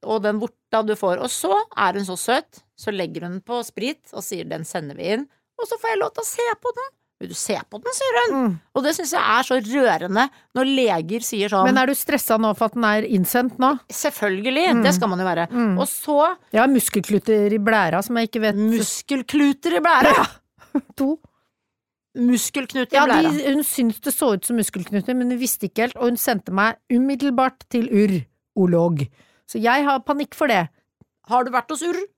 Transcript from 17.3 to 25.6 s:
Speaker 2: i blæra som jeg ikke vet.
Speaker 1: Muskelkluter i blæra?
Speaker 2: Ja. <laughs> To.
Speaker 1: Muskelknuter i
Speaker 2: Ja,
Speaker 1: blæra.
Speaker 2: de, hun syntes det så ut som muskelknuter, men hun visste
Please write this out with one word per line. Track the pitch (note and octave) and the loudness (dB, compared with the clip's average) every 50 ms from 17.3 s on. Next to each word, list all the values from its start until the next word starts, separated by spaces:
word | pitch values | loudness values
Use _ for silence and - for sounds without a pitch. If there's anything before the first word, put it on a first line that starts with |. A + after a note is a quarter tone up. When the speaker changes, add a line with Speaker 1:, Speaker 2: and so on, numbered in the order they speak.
| A3 G#3+ G#3 G#3 G#3 | 2 2 2 2 0
Speaker 2:
i | A3 | 0
blæra | G3+ G#3 A3 G#3+ F#3+ E3 D#3+ F3+ G3 | 2 2 2 4 2 2 0 -2 -2
som | - A#3+ A#3 | -2 -2 -2
jeg | A#3 G#3+ | -2 -2
ikke | - A#3+ | -2 -2
vet. | G#3+ G#3+ G3+ G3+ | -2 0 0 2
Speaker 1:
Muskelkluter | G#3+ A3 A3+ A3+ A3 - - - - - C#4+ C4+ B3 - - D4 C#4+ C#4 C#4 C#4 - E4+ E4+ F4 | 0 2 2 0 0 -2 -6 -8 -6 -4 -4 -4 -4 -2 0 2 4 4 2 0 -2 0 0 2
i | D#4 | 4
blæra? | E4+ E4 D4 - D5+ C#5 | 4 4 6 6 6 4
Speaker 2:
Ja. | B4+ - - - - _ _ _ _ - _ | 4 2 0 -4 -14 _ _ _ _ -20 _
<laughs> | _ C#4+ - _ - | _ -6 -6 _ -6
To. | - C#4 C4+ D4+ D#4 _ - _ _ _ _ _ _ _ _ _ _ _ _ _ _ _ _ _ | -2 -2 -2 -2 -4 _ -20 _ _ _ _ _ _ _ _ _ _ _ _ _ _ _ _ _
Speaker 1:
Muskelknuter | - A#3+ B3 B3 A3+ - - _ C#4+ C4 A#3 - C4+ B3+ A#3+ - | 0 2 4 4 2 0 -2 _ -6 -6 -4 -4 -4 -4 2 4
i | C4+ | 4
Speaker 2:
Ja, | C#4+ | 4
Speaker 1:
blæra. | D4 B3+ D#4 D#4+ E4 | 6 4 4 4 2
Speaker 2:
de, | D4+ D4 C#4+ C#4 C4+ | 0 0 0 0 0
hun | D4 D4+ | 0 0
syntes | - - - B3+ A3+ G#3+ - | -2 0 0 0 0 0 -2
det | - D4 C4+ | -4 -4 -2
så | - D#4+ C4 G#3+ | 0 0 0 0
ut | F#3+ - | 0 -2
som | - A#3+ | -2 -2
muskelknuter, | A#3 G#3 - - G3 F3 - G#3 G3+ F#3 - B3+ | -2 -2 -2 -4 -8 -8 -4 -4 -4 -2 -2 -2
men | B3+ B3 B3 | -2 0 0
hun | B3+ A#3+ | -2 -2
visste | B3+ A#3+ - - | -2 -4 -4 -4